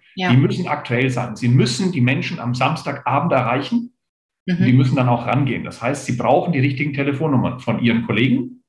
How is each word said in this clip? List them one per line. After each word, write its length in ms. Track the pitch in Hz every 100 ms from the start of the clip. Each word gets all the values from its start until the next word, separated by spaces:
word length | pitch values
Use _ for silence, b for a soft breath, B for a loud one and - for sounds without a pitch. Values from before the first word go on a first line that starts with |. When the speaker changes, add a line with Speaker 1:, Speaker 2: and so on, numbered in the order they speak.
| b 190
Speaker 1:
Ja. 140 | 180
Speaker 2:
Die 80 | 127
müssen 280 | - - 180
aktuell 440 | 147 - 120 131
sein. 260 | 123 92 107
Sie 120 | 120
müssen 440 | 127 220 - 185
die 80 | 160
Menschen 400 | 123 160 - -
am 140 | 120
Samstagabend 800 | 123 135 160 - 131 123 139 170
erreichen. 600 | 135 113 131 143 233 233 _ _ _ _ _ -
Speaker 1:
Mhm. 180 | 170
Speaker 2:
Die 80 | 123
müssen 240 | 127 127 139
dann 120 | 123
auch 160 | 117 117
rangehen. 360 | 131 127 92
Das 180 | 78 -
heißt, 240 | 117 139 -
Sie 100 | 127
brauchen 360 | 110 160 185
die 60 | 143
richtigen 360 | 127 - 147
Telefonnummern 680 | 135 139 135 160 127 90 -
von 200 | - 104
Ihren 260 | 117 113 -
Kollegen, 580 | 104 127 240 - -